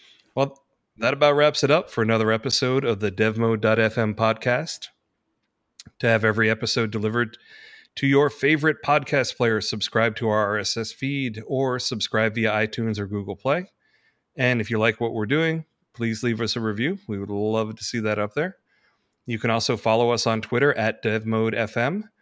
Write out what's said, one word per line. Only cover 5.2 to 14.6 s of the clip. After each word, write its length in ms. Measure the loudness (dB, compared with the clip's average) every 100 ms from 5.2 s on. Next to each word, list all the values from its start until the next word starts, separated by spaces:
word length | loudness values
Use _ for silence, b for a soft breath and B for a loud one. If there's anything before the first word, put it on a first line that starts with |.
| _ _ _ _ _ -20 -20 _
To 80 | 2
have 160 | 4
every 260 | 4 2 2
episode 400 | 0 -2 -2 -2
delivered 480 | -2 -2 0 -2 -6 B B B B B
to 140 | -4 2
your 200 | 4 4
favorite 500 | 2 2 2 2 0
podcast 520 | 0 0 2 0 0 0
player, 240 | 0 2
subscribe 560 | -2 -6 -2 0 0 0
to 120 | 0
our 160 | 2 2
R 100 | -2
S 180 | -2 -4
S 140 | -6
feed 500 | -6 -4 -4 -4 -6 -6
or 320 | -2 -2 -2
subscribe 560 | -4 -4 -2 0 0
via 160 | 0 0
iTunes 480 | 0 -2 -2 -4 -2
or 80 | -4
Google 300 | -6 -6 -6
Play. 340 | -2 -2 -4 _ _ _ _ _ _ -2
And 240 | 0 0